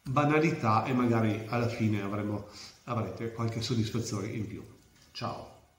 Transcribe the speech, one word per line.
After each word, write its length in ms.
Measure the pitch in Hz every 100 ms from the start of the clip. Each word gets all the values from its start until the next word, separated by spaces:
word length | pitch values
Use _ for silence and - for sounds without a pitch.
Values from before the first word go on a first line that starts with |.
banalità 840 | - 131 147 156 160 - 117 110 110
e 80 |
magari 500 | 127 120 113 110 104 -
alla 200 | 120 117
fine 320 | - 110 104
avremo, 460 | 98 104 104 107 - - - -
avrete 480 | - 117 113 - 113
qualche 280 | - 113 113
soddisfazione 680 | 113 117 107 117 - 104 104
in 180 | 113 98
più. 180 | 78 - - _ _ -
Ciao! 500 | - 113 - - - _